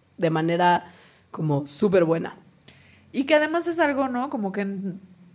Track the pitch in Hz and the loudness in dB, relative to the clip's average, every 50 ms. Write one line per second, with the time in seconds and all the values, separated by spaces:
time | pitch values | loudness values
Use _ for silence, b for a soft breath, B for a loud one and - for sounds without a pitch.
0 | _ _ _ - 180 160 160 160 160 165 170 170 175 175 180 - B B B B | _ _ _ -2 -2 0 2 2 2 2 2 4 4 4 4 2 B B B B
1 | B B B B B _ - - 160 151 143 139 147 - - - 208 202 180 185 | B B B B B _ -8 -4 -2 0 0 0 -2 -4 -2 0 0 4 4 4
2 | 170 160 165 165 - - - - - - _ _ b b b b b b b b | 4 4 2 -2 -2 -6 -10 -14 -20 -20 _ _ b b b b b b b b
3 | b b - 233 269 - 311 302 302 311 320 349 330 339 330 330 320 285 277 262 | b b -6 -4 0 2 2 2 4 2 -2 -2 -2 -2 0 0 0 0 2 0
4 | 277 262 247 247 254 294 285 240 202 190 190 196 202 196 196 185 196 190 175 196 | -2 -2 -2 -4 -4 -4 -4 -4 -4 -4 -4 -4 -6 -6 -6 -6 -8 -8 -8 -10
5 | - - - - - - | -14 -20 -20 -20 -20 -20